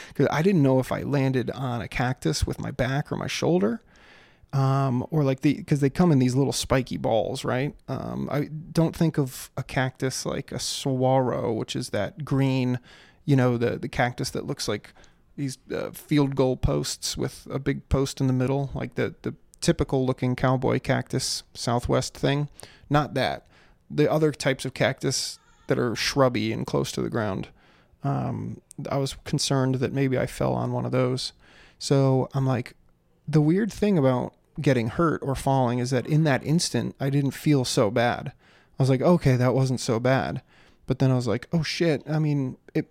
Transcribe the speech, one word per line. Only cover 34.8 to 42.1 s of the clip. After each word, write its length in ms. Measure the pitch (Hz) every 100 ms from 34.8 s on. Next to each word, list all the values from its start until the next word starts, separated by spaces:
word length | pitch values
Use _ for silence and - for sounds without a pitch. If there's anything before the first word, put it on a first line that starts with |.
| 113
hurt 340 | - 165 131
or 120 | 139
falling 440 | 131 139 135 127 123
is 120 | 123
that 160 | 131 -
in 180 | 156
that 200 | 160 127
instant, 520 | - 165 - 120 117 -
I 120 | 139
didn't 200 | 139 139
feel 320 | - 156 143
so 260 | 123 - 107
bad. 420 | 120 117 85 147 - _ _ _ -
I 40 |
was 80 | 135
like, 120 | 131
"Okay, 340 | 156 175 143 123
that 180 | 123
wasn't 260 | 123 131 123
so 200 | - 113
bad." 420 | 127 131 69 110 - _ - _ -
But 140 | 135
then 100 | 131
I 40 | 127
was 100 | 120
like, 220 | 110 -
"Oh 100 | 170
shit, 400 | 151 - 170 139
I 100 | -